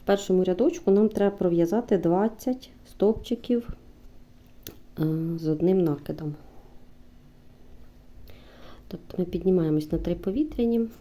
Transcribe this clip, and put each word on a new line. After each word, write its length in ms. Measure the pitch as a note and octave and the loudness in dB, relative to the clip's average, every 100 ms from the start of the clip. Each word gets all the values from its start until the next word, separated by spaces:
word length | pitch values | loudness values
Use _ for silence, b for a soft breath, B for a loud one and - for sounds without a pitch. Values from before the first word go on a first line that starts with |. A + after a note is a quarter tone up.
В 40 | - | 0
першому 380 | G3 - F#3 | 0 2 2
рядочку 480 | F#3 F3+ C#4 F4 - | 2 2 0 2 2
нам 180 | G3 G#3+ | 4 4
треба 280 | G#3 G3+ G3+ | 4 0 2
пров'язати 600 | F#3 E3+ E3+ G#3+ A#3+ G3 | 0 2 2 0 0 0
двадцять 720 | E3 F3+ A3 - - B3+ - - - | 2 2 0 -2 -6 -6 -8 -20 -20
стовпчиків, 800 | - G3+ A3 - A#3 - A#3+ - - - - - - - - - - - - - - | 0 0 0 -4 -8 0 -2 -2 -14 -16 -20 -20 -20 -20 -20 -20 -18 -18 -18 -18 -4
е, 40 | D#3 D#3+ E3 E3 | -2 -2 -4 -4
з 100 | D#3+ | -2
одним 360 | D#3 F3 F#3+ | 0 2 4
накидом. 520 | E3 C#3+ - D#3 D#3 D3 - b b b - - - - - - - - - - - - - - - B B B B B - | 2 0 -6 -8 -8 -10 -16 b b b -20 -20 -20 -20 -20 -20 -20 -20 -20 -20 -20 -20 -20 -20 -20 B B B B B -16
Тобто 280 | - - - | -16 -10 -4
ми 80 | F3+ | -2
піднімаємось 680 | F3 F3+ F#3 D#3 D3+ D3+ | 0 2 2 2 0 0
на 60 | E3 | -4
три 180 | - F3 | -2 -4
повітряні 760 | - G#3+ D#4 - A#3 A#3 A3+ - | -4 -2 -2 0 0 0 -2 -10